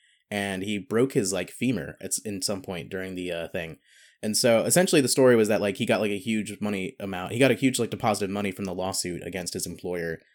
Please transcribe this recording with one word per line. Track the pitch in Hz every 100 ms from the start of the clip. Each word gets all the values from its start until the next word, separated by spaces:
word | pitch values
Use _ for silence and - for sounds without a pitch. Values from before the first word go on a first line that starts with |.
| _ _ -
and | 104 101 95
he | 101 104
broke | 90 110 135
his, | 131 95
like, | 92 90
femur | - 120 101 - -
at | 98
s-, | -
in | 107 98
some | - 98
point | 92 87 -
during | 95 95 90
the, | 90
uh, | 82 82
thing. | 92 82 - _ _ _ -
And | 110 104
so, | 123 113 92
essentially, | 170 190 160
the | 123
story | - 127 117
was | 107
that, | 101
like, | 104 95
he | 117
got, | 104
like, | 107
a | 101
huge | 113 110 104 101
money | 104 101 92 -
amount. | 98 90 92
He | 117
got | 131
a | 113
huge, | 131 123
like, | 110
deposit | 101 117 104 98
of |
money | 101 101
from | 92 98
the |
lawsuit | 92 92 95 90 85 92
against | 92 87
his | 95 90
employer | 82 90 90 82 80 _